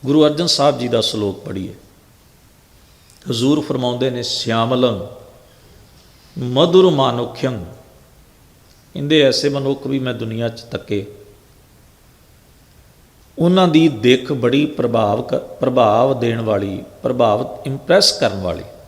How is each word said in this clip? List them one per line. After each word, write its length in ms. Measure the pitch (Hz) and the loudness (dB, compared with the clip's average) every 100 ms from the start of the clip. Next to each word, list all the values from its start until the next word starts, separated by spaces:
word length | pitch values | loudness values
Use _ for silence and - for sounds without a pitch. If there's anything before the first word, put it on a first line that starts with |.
ਗੁਰੂ 220 | 127 147 151 | 2 4 4
ਅਰਜਨ 200 | 147 170 | 2 -2
ਸਾਹਿਬ 320 | - 143 131 | 2 2 2
ਜੀ 100 | 123 | 0
ਦਾ 120 | 117 | 0
ਸ਼ਲੋਕ 440 | 110 110 104 90 | -2 -2 -4 -6
ਪੜ੍ਹੀਏ। 300 | - 92 92 - - _ _ _ _ _ _ _ _ _ _ _ _ - - | -10 -10 -10 -14 -20 _ _ _ _ _ _ _ _ _ _ _ _ -20 -8
ਹਜ਼ੂਰ 300 | 120 127 151 | -2 0 0
ਫਰਮਾਉਂਦੇ 500 | 151 131 123 123 131 | -2 -4 -2 -2 -2
ਨੇ, 120 | 123 | -4
"ਸਿਆਮਲੰ 880 | 120 - - 113 117 127 127 101 - - - - _ _ - - - - _ _ _ - | -6 -6 -2 0 0 2 0 -2 -8 -16 -20 -20 _ _ -20 -20 -20 -20 _ _ _ -10
ਮਧੁਰ 520 | 123 127 170 180 185 | -4 0 4 6 6
ਮਾਨੁਖਯੰ।" 760 | 147 131 120 120 - 135 117 87 - - _ _ _ _ _ _ _ _ _ _ | 4 0 0 -6 -4 -6 -6 -12 -16 -20 _ _ _ _ _ _ _ _ _ _
ਕਹਿੰਦੇ 280 | - 143 156 | -8 2 4
ਐਸੇ 260 | 139 123 143 | 4 2 -2
ਮਨੁੱਖ 380 | 139 135 135 131 | -2 -2 -4 -4
ਵੀ 120 | 135 | -4
ਮੈਂ 160 | 127 | -4
ਦੁਨੀਆ 340 | 117 113 110 117 | -6 -6 -4 -6
'ਚ 120 | 113 | -8
ਤੱਕੇ, 520 | - - - 104 - - - - _ _ _ _ _ _ _ _ _ _ _ _ _ _ _ _ _ _ _ - | -12 -14 -6 -6 -6 -16 -20 -20 _ _ _ _ _ _ _ _ _ _ _ _ _ _ _ _ _ _ _ -2
ਉਹਨਾਂ 300 | 170 185 185 | 2 4 4
ਦੀ 200 | 160 160 | 6 4
ਦਿੱਖ 440 | 120 113 127 - | 4 2 2 2
ਬੜੀ 340 | 139 120 135 151 | -2 0 2 -2
ਪ੍ਰਭਾਵ 560 | - 120 113 107 104 | -2 -2 0 0 0
ਕ-, 120 | - | -2
ਪ੍ਰਭਾਵ 840 | - - - - 123 113 104 135 127 | -6 -6 -4 -2 2 4 4 2 0
ਦੇਣ 200 | 117 117 | -2 -2
ਵਾਲੀ, 440 | 110 104 98 95 - - | -2 -2 -2 -8 -12 -10
ਪ੍ਰਭਾਵ 560 | - 123 117 107 131 - 147 | -6 0 2 2 -2 -10 -10
ਇੰਪ੍ਰੈਸ 460 | 135 - 180 196 | -10 2 4 4
ਕਰਨ 280 | - 117 98 | 0 -2 -2
ਵਾਲੀ। 240 | 90 82 - - | -6 -6 -10 -20